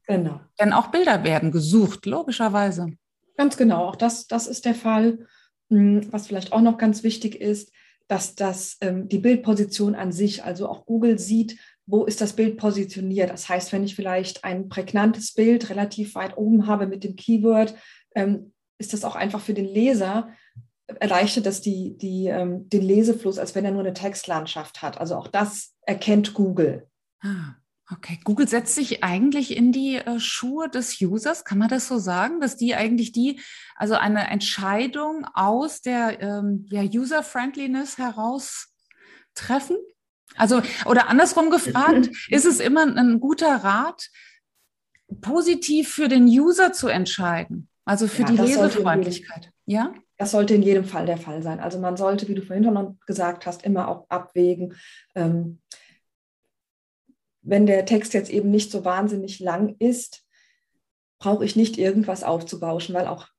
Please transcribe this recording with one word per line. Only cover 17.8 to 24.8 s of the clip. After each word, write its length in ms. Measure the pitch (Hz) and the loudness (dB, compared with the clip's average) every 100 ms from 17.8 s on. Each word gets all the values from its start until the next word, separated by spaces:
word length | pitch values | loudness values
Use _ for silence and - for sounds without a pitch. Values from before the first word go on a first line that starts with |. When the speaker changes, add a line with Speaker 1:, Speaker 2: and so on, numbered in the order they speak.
| - - _ - | -20 -20 _ -4
Speaker 1:
ähm, 380 | 196 202 - _ _ _ | -2 -2 -6 _ _ _
ist 160 | 214 | -10
das 100 | 208 | -8
auch 120 | - - | -6 -4
einfach 260 | 202 202 | -4 -6
für 120 | 214 | -6
den 120 | 202 196 | -4 -2
Leser, 640 | 202 247 247 190 208 226 - _ - - _ _ | 2 2 2 0 -2 -4 -12 _ -20 -20 _ _
erleichtert 580 | - 208 185 208 240 202 | -6 0 2 2 0 -2
das 160 | 196 | -4
die, 360 | 208 190 190 - | -4 -4 -6 -8
die, 300 | 196 185 185 | -8 -4 -2
ähm, 420 | - 180 180 - | -2 -4 -6 -2
den 120 | 202 | 0
Lesefluss, 560 | 190 202 226 220 190 196 | 4 4 4 2 -2 -4
als 160 | - | -6
wenn 120 | 196 202 | -4 -2
er 60 | |
nur 100 | 196 | -2
eine 120 | 190 | -4
Textlandschaft 880 | 185 196 196 - 160 156 - 151 - | -6 -8 -8 -6 -6 -6 -10 -12 -12